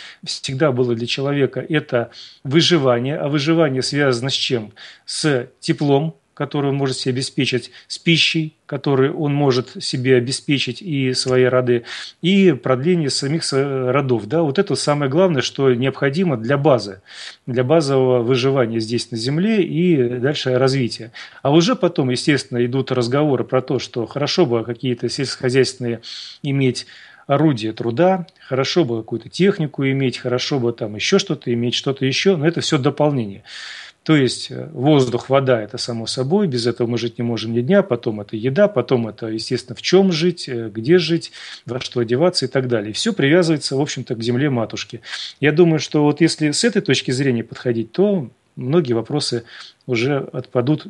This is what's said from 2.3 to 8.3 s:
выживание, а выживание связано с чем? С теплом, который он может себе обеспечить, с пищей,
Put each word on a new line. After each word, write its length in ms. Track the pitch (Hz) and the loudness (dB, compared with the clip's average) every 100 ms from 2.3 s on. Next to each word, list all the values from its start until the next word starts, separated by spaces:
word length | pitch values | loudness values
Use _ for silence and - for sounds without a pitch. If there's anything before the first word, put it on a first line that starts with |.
| - | -12
выживание, 760 | 135 156 160 175 131 120 127 151 | 0 2 4 4 4 2 0 -4
а 100 | 147 | -2
выживание 540 | 151 143 165 156 131 | -2 2 2 2 2
связано 480 | - 143 143 120 135 | -2 0 2 2 -2
с 40 | |
чем? 380 | - - 123 104 - - - - | -4 -2 -2 -4 -14 -20 -20 -12
С 420 | - 160 131 127 _ | -4 0 0 -2 _
теплом, 540 | - 160 147 139 160 - _ | -4 -2 2 2 2 -6 _
который 360 | - 139 147 139 | -10 -6 -2 -2
он 60 | 139 | -2
может 200 | 139 123 | -2 -2
себе 160 | 135 | -4
обеспечить, 560 | 123 131 - 131 123 - - - | -4 -4 -2 0 -2 -4 -16 -16
с 100 | - | -4
пищей, 580 | - 160 - | 0 2 2